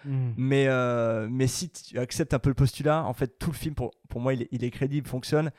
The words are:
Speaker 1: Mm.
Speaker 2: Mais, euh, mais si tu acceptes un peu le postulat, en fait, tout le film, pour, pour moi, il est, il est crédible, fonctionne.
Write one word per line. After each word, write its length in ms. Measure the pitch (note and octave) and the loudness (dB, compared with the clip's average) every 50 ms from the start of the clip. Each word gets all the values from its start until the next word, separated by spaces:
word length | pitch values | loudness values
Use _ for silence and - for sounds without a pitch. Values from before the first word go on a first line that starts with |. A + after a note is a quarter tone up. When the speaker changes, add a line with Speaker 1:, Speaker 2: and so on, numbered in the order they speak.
| - | -8
Speaker 1:
Mm. 260 | C#3+ C3+ C3+ B2+ B2 A2+ | -4 -2 -2 -2 -2 -2
Speaker 2:
Mais, 280 | A2 B2+ C3 C#3 C#3 C#3 C3+ | 0 2 4 4 4 4 4
euh, 600 | C3 B2+ B2+ B2 A#2+ A#2+ A#2 A2+ A2+ A2 A2 G#2+ | 4 4 2 2 2 2 2 2 0 0 -2 -2
mais 160 | B2 C3 C3 | 0 2 2
si 240 | B2 B2 - F3+ E3 | 2 0 -2 -6 -8
tu 280 | - - - - - B2 | -10 -14 -16 -8 -6 -4
acceptes 360 | B2+ - - - E3 - - | -4 -4 -2 -2 -2 0 0
un 40 | B2+ | 2
peu 100 | - C#3+ | 2 2
le 40 | C3 | 4
postulat, 500 | - C3+ B2+ - - C#3 D3+ D3+ D#3+ D#3 | 4 4 2 2 2 0 2 2 2 0
en 80 | - B2 | -2 -4
fait, 260 | - C3+ B2+ - - | -2 -4 -4 -4 -4
tout 120 | - F3 | -4 -4
le 60 | D3 | -4
film, 180 | A#2 - D#3+ D3 | -4 -6 -6 -4
pour, 160 | - B2 A#2 - _ _ - | -4 -6 -6 -6 _ _ -10
pour 120 | - A#2 | -8 -4
moi, 140 | A#2+ C3 C3+ | -2 0 0
il 80 | B2+ B2 | 0 -2
est, 60 | - | -4
il 140 | - A#2+ B2 | -4 -4 -4
est 60 | A#2+ | -4
crédible, 360 | - - C#3 C3+ C#3 D3 C3 | -2 -2 -2 0 0 -2 -4
fonctionne. 440 | - - B2+ - - D#3 D3+ D#3 D#3 - | -4 -6 -6 -4 0 2 2 2 0 -4